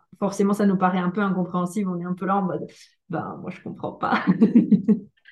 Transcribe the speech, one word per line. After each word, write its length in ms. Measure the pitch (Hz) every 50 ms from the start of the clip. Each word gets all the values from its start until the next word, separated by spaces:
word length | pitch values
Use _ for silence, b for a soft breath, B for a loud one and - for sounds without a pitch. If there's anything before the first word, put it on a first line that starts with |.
| _ _ - _
forcément, 340 | 208 196 - - 202 196 202
ça 140 | 208 214
nous 100 | 202 196
paraît 220 | 185 190 180 180 185
un 120 | 180 180
peu 120 | 175 214 202
incompréhensible. 680 | 190 185 185 180 175 - 180 175 175 175 214 202 185
On 100 | 180 175
est 60 | 175
un 100 | 180 180
peu 120 | 185 196
là 100 | 180 196
en 60 | 202 190
mode, « 240 | 180 147 - - B B B B B B B _ -
Ben, 300 | 170 160 - - - -
moi, 100 | - -
je 120 | 180 - -
comprends 300 | - - - - - -
pas. » 300 | - - - - - - - 180 -
<laughs> 720 | - 196 - 233 165 - 214 - - - 214 - - - _ b b b